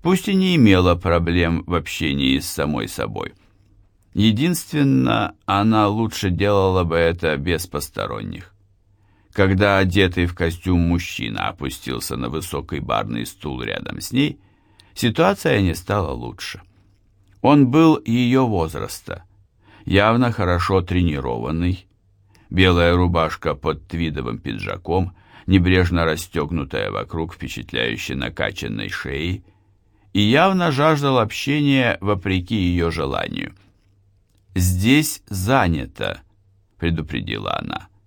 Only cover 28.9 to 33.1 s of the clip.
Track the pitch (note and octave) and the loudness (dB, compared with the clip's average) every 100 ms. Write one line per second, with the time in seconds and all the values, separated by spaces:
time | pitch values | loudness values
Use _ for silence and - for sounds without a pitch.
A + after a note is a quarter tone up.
28.9 | - - C2+ E2+ F2+ - _ _ _ _ | -10 -8 -6 -4 -6 -10 _ _ _ _
29.9 | _ _ G2+ G#2 C3 F#3 F#3+ E3+ C3+ D3+ | _ _ 0 2 4 4 2 0 2 2
30.9 | D3+ C#3+ C3 G#2+ - - D3 C#3+ C#3 A#2+ | 4 2 2 0 -4 -2 0 2 2 2
31.9 | - G2 G2+ F#2 F#2+ F2+ A2 F2+ F2 E2+ | 0 -2 -2 0 -2 0 0 2 2 0
32.9 | E2 C#2 | -2 -4